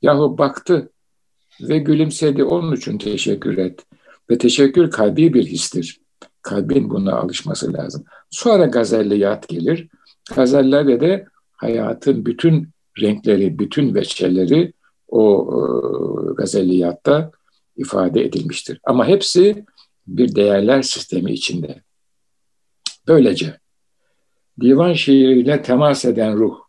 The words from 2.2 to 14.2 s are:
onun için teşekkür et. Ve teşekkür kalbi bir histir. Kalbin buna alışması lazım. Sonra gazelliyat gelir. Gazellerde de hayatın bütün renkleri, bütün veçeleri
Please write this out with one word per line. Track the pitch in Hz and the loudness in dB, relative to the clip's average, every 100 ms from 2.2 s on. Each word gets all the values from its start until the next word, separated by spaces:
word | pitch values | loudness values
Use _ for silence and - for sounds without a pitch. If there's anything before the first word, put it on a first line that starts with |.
| 156 143 | -2 0
onun | 143 170 165 147 | 0 0 -2 -6
için | - 104 | -6 -8
teşekkür | - 104 - 101 - 95 | -6 -6 -4 -4 -4 -4
et. | 92 - _ _ _ _ _ | -4 -6 _ _ _ _ _
Ve | 120 | 2
teşekkür | 120 123 139 135 165 | 2 4 2 4 2
kalbi | - 107 156 165 | 2 -2 2 2
bir | 131 95 | 2 0
histir. | - - - 85 - _ _ - _ | -4 -6 -6 -10 -12 _ _ -20 _
Kalbin | - 101 92 139 110 | -8 -6 -2 -2 0
buna | 101 98 | -2 -2
alışması | 60 90 - - - - | -2 -4 -8 -8 -8 -6
lazım. | - - - - - _ | -6 -8 -12 -16 -20 _
Sonra | - 240 208 156 | -4 2 4 4
gazelliyat | 127 110 113 104 101 101 104 - | 2 0 0 0 0 0 -2 -8
gelir. | 165 85 165 170 _ _ _ - | -6 -4 -4 -6 _ _ _ -10
Gazellerde | - 127 139 131 143 143 123 | 0 2 4 4 2 2 2
de | 156 190 190 _ _ | 2 -2 -6 _ _
hayatın | _ 113 117 110 117 - 123 110 | _ -6 -4 -4 -4 -2 -2 -2
bütün | - 165 160 160 _ _ - | -2 0 0 -2 _ _ -4
renkleri, | 107 104 - 101 98 80 | -2 -2 0 0 0 -2
bütün | 101 - 139 | -6 -2 0
veçeleri | 101 95 - | -2 -4 -4